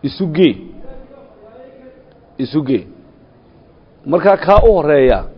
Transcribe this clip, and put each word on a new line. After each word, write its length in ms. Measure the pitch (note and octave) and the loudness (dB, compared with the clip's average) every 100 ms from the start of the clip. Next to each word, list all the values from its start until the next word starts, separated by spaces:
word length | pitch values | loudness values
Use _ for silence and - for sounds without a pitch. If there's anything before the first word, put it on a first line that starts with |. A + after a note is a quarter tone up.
isu 200 | D3 - F#3 | -10 -6 -6
gee. 280 | D3+ F3 G2 - - - - - - - - - - - - - - _ _ _ - | 0 0 0 -14 -20 -18 -18 -20 -20 -20 -20 -20 -20 -20 -20 -20 -20 _ _ _ -12
Isu 220 | B2 D3+ | -6 -6
gee. 220 | C#3 A#2+ - - - _ _ _ _ _ _ _ _ _ - | -2 -4 -6 -20 -20 _ _ _ _ _ _ _ _ _ -4
Markaa 300 | E3+ F#3+ G3 | 0 2 0
kaa 240 | - G3+ | 2 4
u 100 | A3+ | 4
horeeya 460 | G3 D3+ C#3+ C3 G#2 - | 2 2 2 4 0 -4